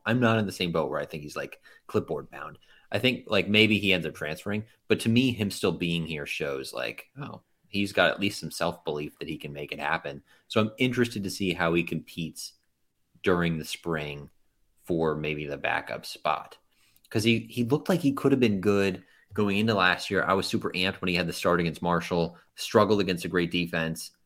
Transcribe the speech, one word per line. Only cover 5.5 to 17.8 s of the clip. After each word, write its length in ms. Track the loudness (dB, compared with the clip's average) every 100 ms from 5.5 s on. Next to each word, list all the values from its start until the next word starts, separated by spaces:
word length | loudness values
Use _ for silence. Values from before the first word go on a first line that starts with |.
still 200 | -2 -2
being 340 | 0 -2 -2 -4
here 200 | -6 -8
shows, 480 | -6 -6 -6 -8
like, 340 | -8 -8 -10 -16 -16
oh, 200 | -16 -16 _ _ _
he's 240 | -4 0
got 200 | 4 4
at 80 | 4
least 200 | -2 -4
some 120 | -8
self-belief 680 | -2 -2 -2 -6 -6 -6 -10
that 80 | -10
he 100 | -10
can 140 | -10
make 200 | -10 -10
it 80 | -8
happen. 420 | -4 -4 -4 -12 -16 _ _
So 140 | 0
I'm 100 | 0 0
interested 460 | 0 2 0 0
to 60 | -6
see 240 | -2 -2
how 200 | 0 2
he 100 | 2
competes 720 | 0 -4 -8 -10 -10 -10 -16 -18 _ _ _ _ _ _
during 340 | 0 2 2 -2
the 80 | -6
spring 640 | -8 -4 -4 -4 -10 -14 _ _ _ _ _
for 320 | -4 0 0 0
maybe 320 | -2 -4 -6
the 100 | -4
backup 480 | -2 -2 -4 -10 -10
spot. 520 | -6 -2 -2 -4 -20 _ _ _ _ _
'Cause 140 | 0
he, 240 | 4 2 0
he 140 | -4
looked 260 | 0 0